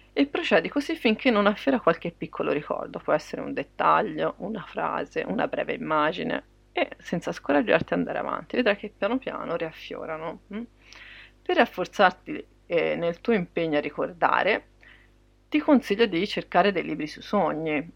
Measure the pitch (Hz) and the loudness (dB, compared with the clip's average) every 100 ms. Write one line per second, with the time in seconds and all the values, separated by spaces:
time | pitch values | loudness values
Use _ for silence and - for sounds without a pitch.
0 | _ - 285 339 330 190 - 285 277 330 | _ 0 0 0 2 2 2 -2 -2 0
1 | 247 220 269 214 202 208 - 254 - 170 | 2 2 4 4 4 2 0 2 4 2
2 | 170 - 160 - 156 143 151 - - 175 | -2 -8 -10 -4 -2 -2 -2 -6 -6 -8
3 | - 151 - - 156 139 139 - 160 156 | 0 0 0 -8 -6 -6 -8 0 4 4
4 | 196 156 160 - 202 214 - - 160 165 | 2 -2 -4 -4 -8 -8 -10 -6 -4 -4
5 | - - - - 151 - - 156 156 156 | -4 -6 -4 0 0 0 -4 -4 0 2
6 | 151 - 160 - - _ _ - 330 - | 2 0 -4 -4 -6 _ _ -4 -4 -6
7 | - 175 - 170 - 285 214 165 - 175 | -6 -4 -4 -6 0 0 4 2 2 -2
8 | 170 160 - - - - 233 202 208 - | -2 -4 -4 -6 -4 0 0 0 -4 -6
9 | 202 254 - 147 156 170 160 - - - | -4 -4 -6 -8 -6 -6 -6 -10 -12 -10
10 | - 156 165 196 - 202 233 _ - - | -8 -8 -8 -12 -12 -12 -12 _ -20 -20
11 | - - - _ - 349 233 - 175 - | -20 -20 -20 _ -2 2 2 0 -4 4
12 | 185 - - 151 - _ - 170 160 151 | 4 2 -12 -12 -12 _ -4 0 0 0
13 | 170 170 - 220 175 - 165 147 147 156 | -2 -4 0 0 0 -2 0 0 -2 -4
14 | 147 180 151 120 127 - - _ - - | -6 0 2 2 2 0 -4 _ -20 -20
15 | _ _ _ _ _ 302 302 269 - 202 | _ _ _ _ _ -2 4 4 4 0
16 | 233 165 202 - - 180 196 185 151 151 | 2 2 -2 -4 0 4 4 2 -2 -4
17 | 151 - - 208 160 151 160 151 165 | -6 -10 -2 2 2 0 -2 -2 -4